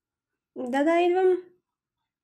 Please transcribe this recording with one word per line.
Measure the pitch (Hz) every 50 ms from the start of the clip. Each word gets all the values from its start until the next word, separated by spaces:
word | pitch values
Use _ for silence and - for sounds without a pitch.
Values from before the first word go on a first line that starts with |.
| _ _ _ _ _ _ _ _ _ _ _
Да, | - 254 247 247 277 285
да, | 330 339 339
идвам. | 349 359 349 370 370 370 359 359 - - _ _ _ _ _ _ _ _ _ _ _ _ _ _